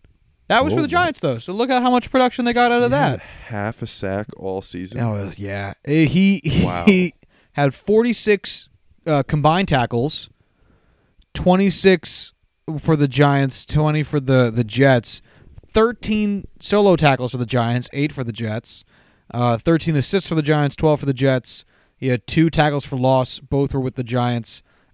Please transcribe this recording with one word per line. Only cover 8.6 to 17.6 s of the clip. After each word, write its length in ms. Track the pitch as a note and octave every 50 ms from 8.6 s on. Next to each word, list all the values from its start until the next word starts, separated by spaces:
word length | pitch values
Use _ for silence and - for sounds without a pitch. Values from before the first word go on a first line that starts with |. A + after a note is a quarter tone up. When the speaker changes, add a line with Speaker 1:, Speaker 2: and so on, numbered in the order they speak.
| - - _ _ _ _ _ _ _
Speaker 1:
uh, 160 | E3 D3+ C#3+ C3+
combined 440 | - - D3+ C#3 D3+ D#3+ F#3 G3+
tackles, 600 | - D3+ B2+ A#2+ - B2 A#2 B2+ D3+ - - - - _ _ _ _ _ _ _ _ _ _ _ _ _ _ _ _ _ _ _ _ -
twenty-six 1000 | - - F3+ F3+ F#3+ G3 G3 E3 - - F#3+ F#3 E3 - - - - - - - _ _ _ _ _ _ - D#3 C#3+
for 160 | - - D#3+
the 120 | D3 D3
Giants, 580 | C3+ A#2+ C3+ D3 C#3+ C#3+ C#3 C#3 C3 - - -
twenty 380 | - - D3+ D3+ D3+ D3+ D#3 C#3+
for 160 | - - D3
the, 320 | C3 B2+ C3+ C3 B2 A#2 A2
the 100 | A#2+ A#2+
Jets, 580 | G#2+ G#2 B2 C3+ C#3 C3 A#2+ - - - - - _ _ - - - - - - _ -
thirteen 720 | A3 A3 A#3+ A#3 - - - G#3+ G#3+ G#3 G#3 G3+ G3 - - - -
solo 360 | - - - G#3+ G3+ G3 F3
tackles 360 | D#3 D#3 C#3+ C3+ B2 B2+ A#2+
for 60 | -
the 80 | B2 B2+
Giants, 440 | A2 - B2